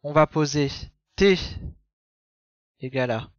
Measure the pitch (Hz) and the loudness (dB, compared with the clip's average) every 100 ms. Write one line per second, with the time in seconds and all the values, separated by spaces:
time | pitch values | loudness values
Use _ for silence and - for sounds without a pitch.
0 | 147 151 151 160 147 147 139 - - _ | 2 4 4 2 0 0 -2 -4 -14 _
1 | _ - 196 185 - - - - _ _ | _ 2 4 4 -2 -10 -14 -16 _ _
2 | _ _ _ _ _ _ _ _ 131 135 | _ _ _ _ _ _ _ _ -8 -4
3 | 123 110 - | -2 -4 -6